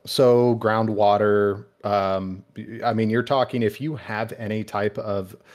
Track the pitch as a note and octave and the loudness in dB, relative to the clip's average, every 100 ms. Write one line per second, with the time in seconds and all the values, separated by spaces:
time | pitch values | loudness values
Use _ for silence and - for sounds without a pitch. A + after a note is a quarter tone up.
0 | - - B2+ A#2+ A#2+ A#2 A2 A2 A2+ G#2 | -6 4 6 6 4 2 0 0 0 2
1 | G2+ G2+ G#2+ G#2 G2+ G2+ - _ G#2 G2+ | 4 4 4 4 2 -2 -8 _ -2 0
2 | G2 F#2+ F#2+ F#2 - - G#2+ A2+ A#2 A2 | 0 -2 -4 -10 -14 -18 -14 -6 -2 0
3 | A2 A#2 A#2 C#3 A#2+ B2+ A2 - D3 D3 | 0 0 0 0 0 0 -2 -2 -8 -8
4 | - G#2+ A2+ A#2 G#2+ G#2+ G#2+ G#2 G#2 G#2 | -8 -8 -8 -8 -6 -6 -6 -4 -4 -4
5 | G#2+ G2+ F#2+ - _ | -6 -6 -8 -14 _